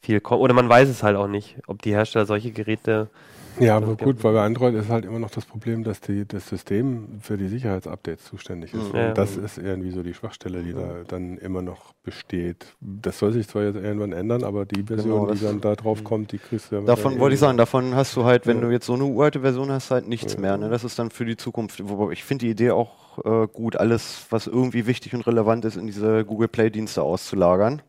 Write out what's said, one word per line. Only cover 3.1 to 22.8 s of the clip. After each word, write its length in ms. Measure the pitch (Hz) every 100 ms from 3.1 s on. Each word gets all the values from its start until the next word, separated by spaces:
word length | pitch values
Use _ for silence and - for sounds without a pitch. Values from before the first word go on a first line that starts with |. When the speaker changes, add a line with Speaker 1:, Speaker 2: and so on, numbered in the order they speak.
| _ - - - -
Speaker 2:
Ja, 200 | 120 107
aber 80 | 110
Speaker 1:
irgendwie 180 | 110
Speaker 2:
gut, 180 | 135 123
weil 120 | 113
bei 100 | 110
Android 300 | 104 117 127
ist 140 | 110 107
halt 140 | 117
immer 140 | 92 113
noch 120 | 113
das 160 | - -
Problem, 360 | 110 117 113
dass 180 | 110 101
die, 280 | - 101 101
das 180 | 101 -
System 720 | - - 101 135 120 104 104
für 140 | - 104
die 100 | 95
Sicherheitsupdates 760 | 117 120 95 80 85 - 80 -
zuständig 460 | 98 - 90 80
ist. 80 | 113
Speaker 3:
Mhm. 60 | 104
Speaker 2:
Und 40 | 117
Speaker 1:
Ja. 180 | 113
Speaker 2:
das 220 | 107 101 98
ist 220 | 104 -
irgendwie 320 | 95 92 92
so 140 | 92
die 100 | 87
Schwachstelle, 480 | 87 - - 92 90
die 100 | 87
Speaker 1:
Ja. 40 | 87
Speaker 2:
da 160 | 87 87 85
dann 300 | 90 90 90
immer 240 | 95 92
noch 300 | 90 92 - _
besteht. 720 | - - - 92 87 87 - _
Das 380 | 107 101 98 -
soll 140 | 104
sich 160 | 117 107
zwar 160 | 104
jetzt 120 | 104 101
irgendwann 360 | 101 104 101
ändern, 320 | 85 104 120
aber 200 | 101 101
die 180 | 101 98
Version, 380 | 101 110 110 107
Speaker 3:
Genau, 100 | 104
Speaker 2:
die 80 | 104
Speaker 3:
das 100 | 107
Speaker 2:
dann 100 | 104
da 120 | 104
drauf 260 | 104 110 107
Speaker 1:
Mhm. 40 |
Speaker 2:
kommt, 280 | 107 110 107
die 60 | 104
kriegst 320 | - 113 -
du 60 | 104
ja 40 |
Speaker 3:
Davon 40 | 104 120
Speaker 2:
wahrscheinlich 240 | 127 127
Speaker 3:
wollte 140 | 135
ich 60 | 135
Speaker 2:
eh 40 | 143
Speaker 3:
sagen, 120 | 123
davon 360 | 117 131 127 127
hast 180 | 135
du 100 | -
halt, 220 | 120 123 120
wenn 120 | 117
Speaker 2:
Ja. 60 | 120
Speaker 3:
du 40 |
jetzt 160 | 120 -
so 60 |
eine 120 | 127 139
uralte 340 | 120 147 143
Version 320 | 135 127 139
hast, 180 | 135 -
halt 160 | 127 -
nichts 280 | 113 107
Speaker 2:
Ja. 60 | 98
Speaker 3:
mehr, 160 | 95 101
ne? 100 | 107
Das 160 | 117
ist 140 | 120 -
dann 100 | 113
für 140 | -
die 140 | 117 117
Zukunft. 420 | - 117 110 - 101
Wobei 240 | 101 104
ich 100 | 87
finde 220 | - 139
die 60 | 120
Idee 180 | 107 120
auch, 460 | 95